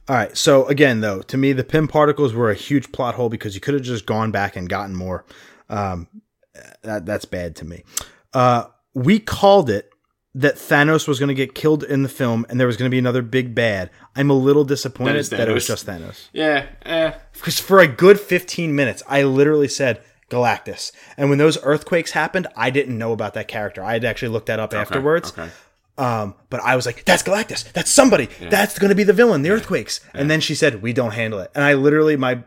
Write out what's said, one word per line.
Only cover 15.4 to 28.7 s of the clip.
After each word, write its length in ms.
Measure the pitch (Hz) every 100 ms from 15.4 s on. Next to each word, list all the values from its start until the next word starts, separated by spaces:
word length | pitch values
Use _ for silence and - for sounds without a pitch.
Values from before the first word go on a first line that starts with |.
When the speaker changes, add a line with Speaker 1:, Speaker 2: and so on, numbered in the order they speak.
| 113
Speaker 1:
it 40 |
was 120 | 117
Speaker 2:
Thanos. 20 | 120
Speaker 1:
just 180 | 107 -
Thanos. 420 | 90 82 - -
Speaker 2:
Yeah, 320 | - 156 143 135 -
eh. 280 | - 165 160 - - -
Speaker 1:
'Cause 180 | - -
for 180 | - 190
a 60 | 165
good 340 | 113 180 202
fifteen 540 | - 180 - - 165
minutes, 280 | 143 127 98 -
I 140 | 139
literally 460 | 139 131 143 151 139
said, 340 | - 131 - - _ -
"Galactus." 600 | 123 120 101 - 95 - - - -
And 140 | 139
when 80 | 139
those 180 | 156 156
earthquakes 480 | 135 151 - 175 160
happened, 380 | 165 156 190 175 -
I 140 | 120
didn't 280 | 135 131 113
know 140 | 113
about 220 | 110 104
that 120 | 113 104
character. 340 | 113 104 95
I 100 | 98
had 100 | 117
actually 240 | 117 107 123
looked 180 | 110 -
that 120 | 110
up 120 | 110
Speaker 2:
Okay, 80 | 107
Speaker 1:
afterwards. 500 | 101 110 139 165 -
Speaker 2:
okay. 160 | - 82 - _ _ _ -
Speaker 1:
Um, 380 | 127 113 104 - -
but 100 | 123
I 140 | 120
was 120 | 127 123
like, 180 | -
"That's 180 | - 175
Galactus. 500 | - 202 214 - -
That's 160 | 170 -
somebody. 380 | - 262 185 117 -
Speaker 2:
Yeah. 80 | 87
Speaker 1:
That's 280 | 190 208